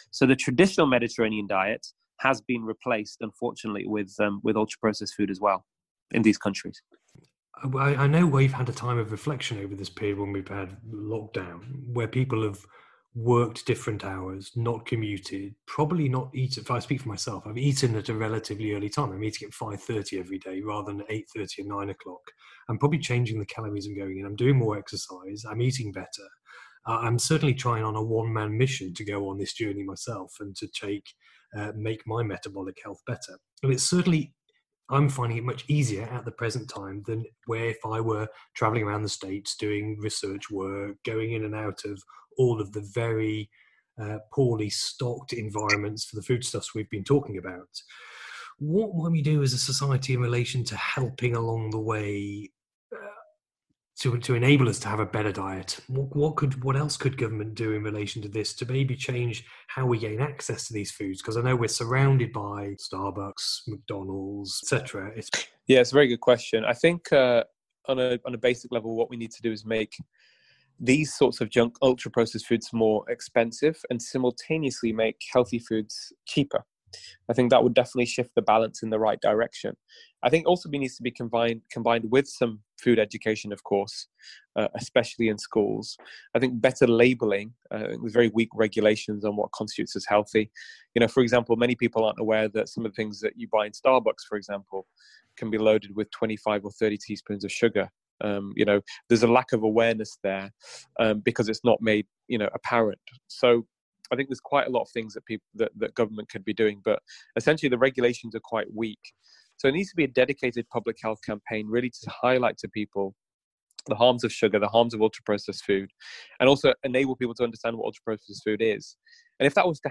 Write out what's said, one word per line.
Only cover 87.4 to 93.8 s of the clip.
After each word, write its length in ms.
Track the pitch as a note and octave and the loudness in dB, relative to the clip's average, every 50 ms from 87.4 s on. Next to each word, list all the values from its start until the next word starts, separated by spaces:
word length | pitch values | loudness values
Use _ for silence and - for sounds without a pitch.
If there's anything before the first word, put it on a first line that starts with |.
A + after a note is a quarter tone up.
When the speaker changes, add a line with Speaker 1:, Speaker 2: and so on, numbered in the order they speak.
| G#2 A2+ A#2+ _ _ _ | -2 -6 -14 _ _ _
Speaker 1:
uh, 280 | - G#2+ A2 G2+ A2+ A#2 | -8 -6 -6 -6 -6 -6
with 120 | A#2 A2+ G#2 | -6 2 4
very 180 | A#2+ A#2+ A2 G2+ | 6 6 6 4
weak 160 | A2+ A2+ A2 - | 2 0 0 2
regulations 720 | G#2 A2 G#2+ - A2 G#2 G#2+ G#2+ G#2 - - G#2 G#2 G#2 | 2 0 2 2 4 4 4 4 4 0 -4 -6 -2 -2
on 120 | G#2+ G#2 | -2 -2
what 160 | G#2 - - - | -2 -2 -4 -4
constitutes 420 | - A2 G#2+ - - - - - | -6 -8 -6 -6 -6 -6 -6 -6
as 120 | G2 - | -8 -2
healthy. 440 | - G#2 G#2 G#2 - - A2 G#2+ - _ - - - - - _ _ - | 2 2 2 2 4 2 2 2 2 _ -14 -20 -20 -20 -20 _ _ 2
You 60 | A#2 | 4
know, 80 | A#2 A2 | 4 6
for 140 | - C3+ B2 | 6 4 4
example, 320 | A2+ B2 B2 A2+ - A#2 | 6 4 4 4 4 2
many 220 | A2+ A#2+ B2 A#2+ | 4 4 2 2
people 280 | - B2 A2+ - A2 A2 | 2 0 0 2 2 2
aren't 140 | G#2+ G#2 - | 2 2 0
aware 300 | A2+ G#2+ A2 A2 A2 G#2+ | 0 0 2 2 2 0
that 200 | G2+ A2 G2+ - | 0 -2 -4 -4
some 160 | - - A2+ | -4 -6 -6
of 60 | G#2+ | -4
the 60 | F#2+ | -4
things 240 | - A2 G#2+ G2+ G2 | -4 -6 -6 -6 -4
that 140 | A2 G#2+ - | -6 -6 -4
you 100 | A#2+ A#2 G#2 - | -6 -4 0 0
buy 140 | G#2+ G#2 | 0 0
in 60 | G#2+ - | 0 -4
Starbucks, 520 | - | 0